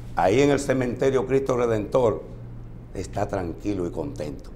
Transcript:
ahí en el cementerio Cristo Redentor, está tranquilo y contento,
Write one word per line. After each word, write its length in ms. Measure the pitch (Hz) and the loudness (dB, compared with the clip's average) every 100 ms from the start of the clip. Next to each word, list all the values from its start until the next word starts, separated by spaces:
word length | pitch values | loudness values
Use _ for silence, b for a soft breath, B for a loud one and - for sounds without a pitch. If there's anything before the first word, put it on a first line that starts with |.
| - - | -6 2
ahí 260 | 92 120 | 4 6
en 100 | 143 | 6
el 80 | 139 | 4
cementerio 680 | - 131 127 113 135 131 127 | 2 0 0 2 2 2 4
Cristo 320 | 135 135 123 | 2 2 2
Redentor, 640 | 120 110 101 135 117 - - - - - - - - | 2 2 2 2 4 2 -4 -14 -14 -14 -14 -14 -12
está 340 | 98 - 101 104 | -10 -6 -4 -2
tranquilo 580 | 98 87 80 101 98 87 | -2 -4 -4 -4 -2 -2
y 60 | |
contento, 580 | - 73 - 76 - - | -4 -6 -6 -8 -10 -12